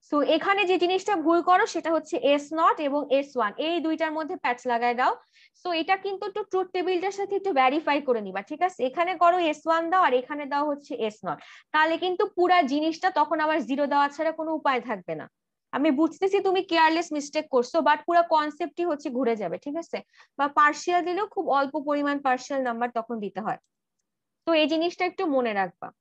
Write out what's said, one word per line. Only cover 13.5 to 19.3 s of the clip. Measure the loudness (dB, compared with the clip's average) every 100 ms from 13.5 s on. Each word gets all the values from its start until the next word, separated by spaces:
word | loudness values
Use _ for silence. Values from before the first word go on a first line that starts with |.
| 0 -2
জিরো | -2 0
দেওয়া | 2 0 0
ছাড়া | -4 -4
কোনো | -4 -2
উপায় | 0 0 -2
থাকবে | -8 -6 -8
না। | -10 _ _ _ _ 0
আমি | 2 4
বুঝতেছি | 2 2 0 2 2
তুমি | 0 0
কেয়ারলেস | 2 4 2 -2 -6
মিস্টেক | -4 -6 -2
করছো, | 0 0 0 2
but | 2 2
পুরো | 2 4
কনসেপ্টই | 2 0 -4 -8 -4 -2
হচ্ছে | -2 -4 -2
ঘুরে | -2